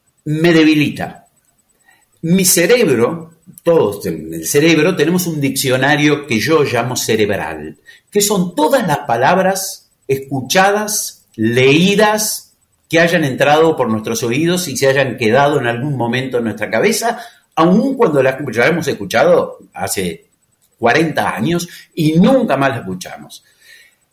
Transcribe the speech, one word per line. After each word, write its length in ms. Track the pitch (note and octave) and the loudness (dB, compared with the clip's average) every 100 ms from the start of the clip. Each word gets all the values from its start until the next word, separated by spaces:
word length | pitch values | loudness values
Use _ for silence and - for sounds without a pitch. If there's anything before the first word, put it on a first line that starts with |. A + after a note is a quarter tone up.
| _ _ - | _ _ -6
me 260 | D3+ E3+ | 0 4
debilita. 760 | E3 D#3 D3+ C3+ F2+ E2 - _ _ _ _ _ _ _ _ _ _ | 6 6 4 0 -4 -10 -12 _ _ _ _ _ _ _ _ _ _
Mi 200 | D#3+ F#3+ | 0 0
cerebro, 920 | F#3 - F3 B3 A3 - B2 E3 - _ - - | 2 2 4 4 2 2 0 -4 -12 _ -20 -6
todos 420 | - E3 A2 G2+ F#2+ | 0 2 2 -2 -6
en 280 | D#2+ D#2+ | -8 -10
el 120 | D#2+ - | -10 -2
cerebro, 500 | C#3+ D#3+ D#3+ E3 F3+ | 2 2 2 2 0
tenemos 320 | D3+ F3+ F3 | 0 0 -2
un 120 | D3+ | -2
diccionario 880 | C#3 C#3 C3+ B2+ C3+ D3 D3 C#3+ - | -2 -2 -2 0 2 2 2 0 -2
que 120 | A2+ | -2
yo 240 | C#3+ D#3 | 2 2
llamo 340 | C3 A#2+ A#2+ A#2+ | 2 -2 -2 -4
cerebral, 800 | - A2 G#2 F#2+ D#2 D#2 D#2 - - - _ | -2 0 0 -2 -6 -10 -14 -16 -20 -20 _
que 80 | G#3 | -2
son 340 | G3+ G#3 F3 | 0 0 -2
todas 320 | A3 C4 C4+ F#3+ | 0 0 2 0
las 140 | C#3+ | -4
palabras 880 | - A#2 C3 F#3 F#3 F#3+ - - _ _ - | -2 0 2 2 0 -2 -6 -12 _ _ -4
escuchadas, 1160 | - - C#3 - F#3 G3 G#3 G#3+ - - - _ - | -4 -4 -8 -2 0 2 0 -4 -6 -8 -14 _ -4
leídas, 1160 | A2 A#2+ C3 D3+ F#3 G3 G#3+ G#3+ G#3+ - - _ _ _ _ | 0 2 4 4 4 2 2 0 -4 -8 -12 _ _ _ _
que 100 | E3 | 0
hayan 240 | E3+ F3 | 2 2
entrado 540 | C#3+ A#2+ C#3 D3+ E3 D3+ | -2 0 2 4 4 2
por 120 | A#2 | -2
nuestros 320 | A2 A2 A2+ | -2 -4 -4
oídos 440 | A#2 B2 E3+ F3+ C#3+ | -2 0 0 -2 -4
y 80 | B2 | 0
se 120 | C3+ | 2
hayan 300 | C#3 C3 G#2+ | 2 0 -2
quedado 400 | A2 B2 C#3+ D3 | 0 2 2 2
en 80 | A#2+ | -2
algún 280 | A#2 D3 C3 | -2 -4 -4
momento 420 | A#2 A#2+ C3 B2 | -2 -2 -2 -4
en 60 | |
nuestra 260 | A2+ G2+ G2+ | -4 -4 -4
cabeza, 500 | A2 F#3 A3 A3+ A3+ - _ _ - | 0 0 0 -4 -6 -12 _ _ 0
aun 400 | E3+ G3+ C4+ - | 2 2 2 0
cuando 260 | G3 C#3+ | 0 2
la 160 | C3 C3 | 0 -2
escu-, 160 | D3 | -4
la 140 | A2 C3 | -2 0
hemos 200 | E3+ C#3 | 0 -4
escuchado 720 | A2 F#2+ A2+ D#3+ E3 - - - | -6 -4 0 2 2 0 -8 -18
hace 520 | - G2 - F2+ - _ _ _ _ _ _ | -10 -8 -4 -6 -8 _ _ _ _ _ _
cuarenta 560 | A#2 C3+ E3 A#2+ G2 | 0 2 0 -2 -4
años 340 | F#2+ C3+ E3+ E3+ - - - | -2 -2 -2 -6 -14 -12 -2
y 240 | D#3 D#3+ | 2 4
nunca 380 | A3 C4+ A#3 C3+ | 4 4 2 0
más 140 | C#3 | 0
la 60 | A2 | -2
escuchamos. 640 | F#2 F2+ - - D2+ - _ _ - - _ _ _ | -8 -10 -12 -16 -18 -20 _ _ -20 -20 _ _ _